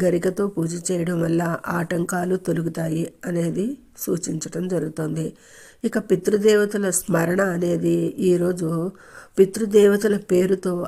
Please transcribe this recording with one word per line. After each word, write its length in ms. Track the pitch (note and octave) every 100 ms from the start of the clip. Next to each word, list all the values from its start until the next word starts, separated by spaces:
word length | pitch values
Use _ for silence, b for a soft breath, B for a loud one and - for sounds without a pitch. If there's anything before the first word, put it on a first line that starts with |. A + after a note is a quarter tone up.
గరికతో 440 | F3+ F3 F#3 F#3 G3+
పూజ 440 | G3 E3 F3 F3
చేయడం 300 | F3+ E3+ E3+
వల్ల 360 | E3 E3 E3+ E3 -
ఆటంకాలు 680 | F3 E3+ F3 F3 F3+ F3 F#3
తొలగుతాయి 800 | F3+ E3 E3 E3 D#3+ D#3+ E3 - -
అనేది 520 | E3+ E3+ D#3+ A3 C#4+ - -
సూచించడం 680 | - E3 - E3 F#3 E3+ F#3
జరుగుతోంది. 640 | F3+ D#3 D#3 D#3 D#3+ D#3+ - B B B B
ఇక 140 | A3+ A3
పితృదేవతల 920 | - F3+ F3+ G#3 G#3+ G#3 G3+ G#3 G3
స్మరణ 520 | F#3 - E3+ E3 F#3
అనేది 720 | G3 E3+ F3 E3+ E3+ E3+ E3 -
ఈరోజు 720 | F#3 F3 F3 F3+ D#3+ E3 F3+ - B B B -
పితృదేవతల 800 | F#3+ G#3 A3 G#3 G3+ G3+ G#3+ G3+
పేరుతో 720 | - F3+ F#3+ F#3+ F#3+ F3